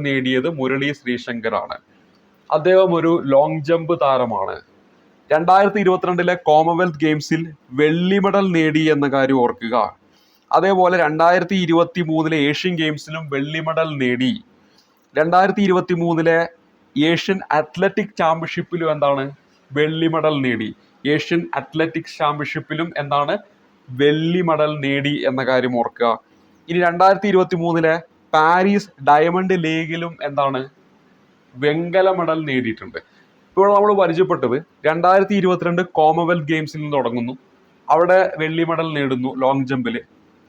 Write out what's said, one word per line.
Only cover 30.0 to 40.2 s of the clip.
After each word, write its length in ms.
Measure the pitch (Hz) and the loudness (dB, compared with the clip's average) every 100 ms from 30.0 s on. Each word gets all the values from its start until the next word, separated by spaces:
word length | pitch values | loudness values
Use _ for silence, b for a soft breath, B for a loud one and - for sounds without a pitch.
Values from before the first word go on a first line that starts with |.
| 170 156 143 | -8 -8 -6
എന്താണ്? 340 | 139 139 131 135 _ _ _ _ _ _ _ _ | -2 -2 -2 -8 _ _ _ _ _ _ _ _
വെങ്കല 540 | 123 147 160 170 185 190 185 | -4 -2 0 0 0 2 0
മെഡൽ 200 | 160 160 151 | -2 -2 -2
നേടിയിട്ടുണ്ട്. 480 | 131 113 107 92 80 b b b _ _ | -2 -2 -6 -10 -14 b b b _ _
ഇപ്പോൾ 200 | 185 202 | 2 4
നമ്മൾ 160 | 202 208 196 | 4 4 4
പരിചയപ്പെട്ടത് 540 | 175 165 185 156 123 135 - _ 151 | 2 2 0 0 0 -2 -6 _ -2
രണ്ടായിരത്തി 460 | 165 175 196 196 202 | 2 4 4 2 2
ഇരുപത്തിരണ്ട് 420 | 185 180 175 175 175 160 | 2 0 0 -2 -2 2
കോമൺവെൽത്ത് 520 | 156 165 170 175 147 | 2 2 0 0 -2
ഗെയിംസിൽ 280 | 160 151 156 | -4 -4 -8
നിന്ന് 140 | 147 143 | -4 -2
തുടങ്ങുന്നു. 360 | 117 120 120 127 _ _ _ _ - | -2 -4 -6 -10 _ _ _ _ 0
അവിടെ 320 | 156 180 185 190 156 | 2 4 4 2 -2
വെള്ളി 240 | 156 160 165 | -4 -2 -2
മെഡൽ 200 | 160 160 147 | -2 -2 -2
നേടുന്നു 340 | 139 123 131 131 | -2 -2 -4 -2
ലോങ് 240 | 131 135 127 | 0 0 -2
ജമ്പിൽ. 280 | 131 117 117 - _ | -4 -4 -8 -12 _